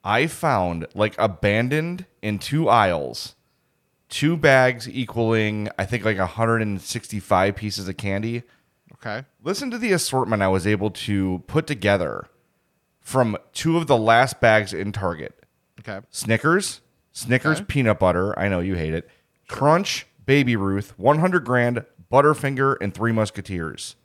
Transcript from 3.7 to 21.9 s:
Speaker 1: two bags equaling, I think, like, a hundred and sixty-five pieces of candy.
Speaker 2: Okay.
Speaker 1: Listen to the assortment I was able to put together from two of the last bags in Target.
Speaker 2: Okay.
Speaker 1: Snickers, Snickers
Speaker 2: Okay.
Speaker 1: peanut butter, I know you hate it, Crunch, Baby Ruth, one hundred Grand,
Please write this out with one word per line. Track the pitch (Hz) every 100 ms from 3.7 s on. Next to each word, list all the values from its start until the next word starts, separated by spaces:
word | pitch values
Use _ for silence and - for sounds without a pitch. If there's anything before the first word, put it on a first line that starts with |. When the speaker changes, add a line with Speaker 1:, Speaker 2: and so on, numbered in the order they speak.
| _ _ _ _
Speaker 1:
two | - 143 170
bags | 151 131 127 120 117
equaling, | 131 120 117 113 113 107 107 104 -
I | 95
think, | 117 104
like, | 98
a | 92
hundred | 110 113 113
and | 107 98
sixty-five | - 117 - 107 - 95 98 98
pieces | 107 98 95
of | 92
candy. | 101 98 113 117 117 _ _ _ _ -
Speaker 2:
Okay. | 113 107 135 _
Speaker 1:
Listen | 131 196 277
to | 233
the | 226
assortment | 180 - 131 107 110
I | 98
was | 95 90
able | 104 104
to | - - 101 92 90 -
put | 151 160
together | 131 101 101 80 50 50 _ _ _ _ _ _ _
from | - 131 117 101 _
two | - 165 165
of | 156
the | 123
last | 110 117 131 -
bags | 117 110 101
in | 85 101
Target. | 104 95 80 62 _ _ _ _ -
Speaker 2:
Okay. | - 98 -
Speaker 1:
Snickers, | - 104 113 151 180 196 - _ _ _
Snickers | - 113 123 151 160
Speaker 2:
Okay. | 202
Speaker 1:
peanut | 143 120 104
butter, | 92 87 98 -
I | 101
know | 92
you | 90 90
hate | 78
it, | 80 - _ _ _ _
Crunch, | - 139 170 202 - - _ -
Baby | 139 123 113
Ruth, | 98 98 98 -
one | 107 151
hundred | 180 180 117
Grand, | 123 120 120 -